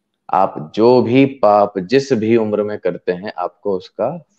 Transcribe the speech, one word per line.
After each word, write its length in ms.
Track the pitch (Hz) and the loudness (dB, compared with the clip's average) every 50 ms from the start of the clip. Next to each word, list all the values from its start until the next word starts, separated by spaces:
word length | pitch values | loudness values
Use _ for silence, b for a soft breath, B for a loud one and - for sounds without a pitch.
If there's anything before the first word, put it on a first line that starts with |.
| _ _ _ _ _ - | _ _ _ _ _ -2
आप 400 | - 90 98 95 - - 76 78 - | 0 0 0 0 -2 -8 -12 -8 -2
जो 280 | 101 110 120 127 127 | 2 4 4 4 4
भी 240 | 110 110 123 135 139 | 2 2 2 2 2
पाप 520 | 135 135 - - 104 104 104 101 101 - 98 | 2 0 0 2 4 4 4 2 0 -2 -6
जिस 340 | 90 90 120 135 135 - | -4 0 0 0 0 0
भी 240 | 135 107 110 110 117 | -2 -2 0 2 2
उम्र 260 | 113 110 107 104 104 | 2 0 0 -2 -2
में 160 | 104 104 104 101 | -4 -4 -6 -6
करते 340 | - 90 85 85 - - | -6 -6 -6 -6 -6 -6
हैं, 200 | 90 90 95 107 - - | -6 -6 -6 -10 -8 -8
आपको 380 | 90 87 _ _ - 104 95 | -8 -8 _ _ -6 -6 -6
उसका 420 | 92 - - - - 107 127 170 170 147 _ _ | -6 -8 -10 -8 -6 -6 -6 -6 -8 -16 _ _